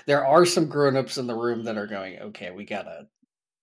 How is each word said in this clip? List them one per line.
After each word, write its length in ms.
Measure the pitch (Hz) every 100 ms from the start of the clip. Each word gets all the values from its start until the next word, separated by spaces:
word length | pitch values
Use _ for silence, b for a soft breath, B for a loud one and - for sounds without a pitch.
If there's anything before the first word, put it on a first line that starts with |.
| -
there 200 | 143 135
are 200 | 156 175
some 220 | 185 156
grown-ups 500 | 147 143 135 127 -
in 80 | 123
the 80 | 113
room 280 | 120 117
that 140 | 113 107
are 80 | 104
going, 320 | 101 95 90
"Okay, 300 | 107 107 92
we 140 | 92
gotta, 440 | 101 104 85 82 71 _ _ _ _ _